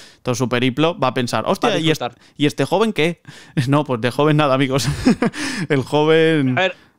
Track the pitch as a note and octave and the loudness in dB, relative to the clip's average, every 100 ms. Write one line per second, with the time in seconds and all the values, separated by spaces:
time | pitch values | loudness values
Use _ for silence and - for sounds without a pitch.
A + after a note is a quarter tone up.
0 | - - - B2 B2 A#2+ C3 B2 D#3+ E3 | -18 -10 -6 -4 -2 0 0 0 -2 0
1 | B2+ B2+ B2 A2+ - F#3+ - F3+ D#3+ D3+ | -2 -2 -2 -2 -2 -2 0 0 0 -2
2 | B2 - _ - C#3+ - C#3 F3 A3 G3 | -4 -10 _ -2 -2 0 -2 0 0 0
3 | D#3+ E3 - - - - B2 C#3+ C#3 B2 | -2 -2 -12 -20 -8 -4 0 0 0 -2
4 | A#2+ - D3 D3+ D3 C3 C3+ C3+ - D3 | -2 0 2 2 2 2 2 0 -2 0
5 | - - A#3+ - C#4 B3 D#3 C#3 A#2+ D3+ | 0 2 0 -4 -6 -6 -2 -2 0 0
6 | D3+ D#3+ D#3+ D#3+ C3 C3 F#3 - _ | 4 4 4 2 2 0 -2 -4 _